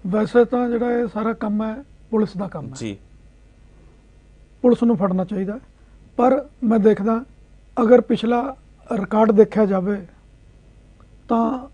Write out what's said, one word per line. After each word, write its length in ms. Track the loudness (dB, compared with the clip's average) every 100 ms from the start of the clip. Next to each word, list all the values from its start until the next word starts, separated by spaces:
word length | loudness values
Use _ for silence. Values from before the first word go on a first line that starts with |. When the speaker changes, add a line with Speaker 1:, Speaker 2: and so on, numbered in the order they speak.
| -4
Speaker 1:
ਵੈਸੇ 380 | -2 2 2
ਤਾਂ 240 | 2 0 -2
ਜਿਹੜਾ 240 | -2 -2
ਇਹ 140 | -2 -4
ਸਾਰਾ 260 | -4 -6
ਕੰਮ 300 | -4 -4 -4
ਹੈ, 220 | -4 -10 -16 -20 -4
ਪੁਲਿਸ 260 | -2 -2 -4
ਦਾ 120 | -10
ਕੰਮ 180 | -10 -14
ਹੈ। 60 | -10
Speaker 2:
ਜੀ। 220 | -10 -12 -18 -20 -20 _ -20 -20 -20 -20 -20 -20 _ -20 -20 -20 -20 0
Speaker 1:
ਪੁਲਿਸ 200 | 2 4
ਨੂੰ 140 | 2 0
ਫੜਨਾ 280 | 0 -2
ਚਾਹੀਦਾ, 360 | -4 -6 -6 -8 -16 _ -20 -20 -12 0
ਪਰ 320 | 2 0 -4 -6
ਮੈਂ 140 | 0 2
ਦੇਖਦਾ, 460 | 2 2 0 -4 -6 -20 -20 -20 -12 -2
ਅਗਰ 180 | 4 4
ਪਿਛਲਾ 560 | 4 -4 0 -2 -4 -12 -20 -20 -8
ਰਿਕਾਰਡ 400 | -6 0 2 4
ਦੇਖਿਆ 340 | 6 4 4 0
ਜਾਵੇ 400 | 0 -2 -6 -10 -20 -20 -20 -20 -20 -20 -20 -20 -20 -20 -20 -4
ਤਾਂ 400 | -2 -2 -4 -12